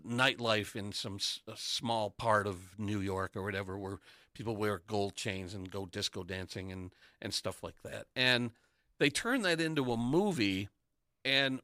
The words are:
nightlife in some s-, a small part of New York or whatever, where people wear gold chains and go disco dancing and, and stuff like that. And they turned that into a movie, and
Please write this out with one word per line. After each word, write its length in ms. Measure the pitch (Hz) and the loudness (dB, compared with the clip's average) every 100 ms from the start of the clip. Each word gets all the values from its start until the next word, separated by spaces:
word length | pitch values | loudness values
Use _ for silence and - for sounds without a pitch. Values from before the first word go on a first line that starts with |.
| 87 | -4
nightlife 680 | 120 131 120 117 107 98 110 | 2 4 4 4 2 2 -4
in 160 | 101 | -4
some 220 | - - 98 | -4 -6 -4
s-, 260 | - - - | -4 -4 -8
a 120 | 107 | -10
small 520 | - - 120 113 104 | -4 -2 0 0 0
part 360 | - 117 107 101 | 0 4 4 4
of 320 | 90 92 - | -2 -8 -6
New 220 | 104 104 | -2 0
York 340 | 98 95 95 107 | 0 0 -2 -4
or 80 | |
whatever, 340 | 98 98 95 98 | -4 -4 -4 -6
where 200 | 95 98 - - - | -6 -8 -12 -20 -20
people 220 | - 110 107 | -8 -4 0
wear 260 | 107 98 - | 0 0 0
gold 300 | 107 101 - | 0 0 0
chains 360 | 110 95 92 | -4 -4 -4
and 160 | 101 90 | -8 -6
go 160 | 98 95 | -6 -6
disco 360 | 104 95 104 | -4 -4 -4
dancing 480 | 90 95 90 - 95 | -6 -6 -6 -8 -8
and, 220 | 92 92 - - _ | -8 -10 -14 -20 _
and 120 | 101 | -6
stuff 280 | - 101 - | -4 -4 -6
like 180 | 85 - | -10 -12
that. 220 | - 104 - - | -12 -12 -8 2
And 360 | 127 120 120 - _ _ _ _ | 4 4 2 -6 _ _ _ _
they 120 | 147 | 2
turned 340 | - 233 262 | 2 0 0
that 160 | 190 165 | 2 2
into 320 | 160 156 127 | 2 0 0
a 60 | 117 | 2
movie, 720 | 120 160 208 147 101 95 101 - _ _ _ _ 135 | 2 4 2 2 2 2 -2 -10 _ _ _ _ 2
and 340 | 135 135 131 | 2 2 0